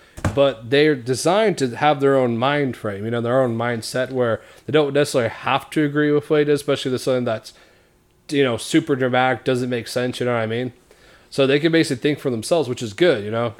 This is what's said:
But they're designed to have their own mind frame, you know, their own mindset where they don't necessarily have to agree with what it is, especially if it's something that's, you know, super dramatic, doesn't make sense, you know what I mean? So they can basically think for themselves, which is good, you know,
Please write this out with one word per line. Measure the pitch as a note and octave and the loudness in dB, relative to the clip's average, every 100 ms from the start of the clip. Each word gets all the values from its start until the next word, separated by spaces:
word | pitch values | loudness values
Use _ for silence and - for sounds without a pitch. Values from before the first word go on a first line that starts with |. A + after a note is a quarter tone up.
| _ - G#2+ | _ -6 -2
But | C#3 C#3 A2+ A#2 | 2 2 2 0
they're | C#3 D#3 C#3 | 4 4 2
designed | A#2 B2 D#3+ G3+ A3 E3+ | -2 0 2 2 2 0
to | C3 A2+ | -2 2
have | D3+ C#3+ | 2 4
their | C#3 C3+ | 4 4
own | B2 A#2 | 2 0
mind | C3 D3 C3+ A2+ | 0 0 -2 -4
frame, | G#2+ G2 | -8 -6
you | A2 | -4
know, | A#2 | -4
their | A#2 C3 | 0 2
own | B2+ A2+ | 0 -2
mindset | A#2+ A#2 - B2+ B2+ | -4 -4 -6 -4 -4
where | C3 A#2 G#2+ - - - | -2 -2 -2 -6 -16 -2
they | |
don't | D3+ C#3+ | 0 2
necessarily | C#3 D3 C3+ A2+ | 0 2 0 0
have | - B2+ C3 - | -2 -2 -2 -2
to | D#3 | -2
agree | D3 C#3+ D3 | 0 0 2
with | D3 - | 0 2
what | D3+ | 0
it | D3 | 2
is, | C#3+ | 0
especially | - C3+ C#3 | 0 -2 -2
if | B2 | -2
it's | |
something | - B2+ | -2 -2
that's, | A#2+ A2 - - - _ _ _ _ _ - | -2 -6 -10 -20 -20 _ _ _ _ _ -4
you | C#3+ | 0
know, | C3 A2+ | 0 0
super | - D#3+ D3+ C3+ | 0 0 2 0
dramatic, | C3 B2+ B2+ A#2+ | 2 2 2 0
doesn't | - B2+ B2 | -2 -2 -2
make | B2 A2+ | -4 -4
sense, | B2+ B2 - | -4 -4 -2
you | B2 | -2
know | |
what | A#2+ | -2
I | A2 | -2
mean? | A2+ B2+ - _ - - - - | -4 -6 -10 _ -20 -20 -20 -8
So | - C3+ | 0 2
they | D3 | 4
can | D#3+ | 4
basically | E3 D#3+ C3 | 2 2 0
think | D3 C#3 | -2 -2
for | C#3+ | -4
themselves, | A2+ - E3+ B2 | -4 -2 -2 -2
which | B2 | -6
is | A#2 | -6
good, | - F3 A#2 | 0 2 2
you | G#2 | -2
know, | A2+ A#2 | -4 -4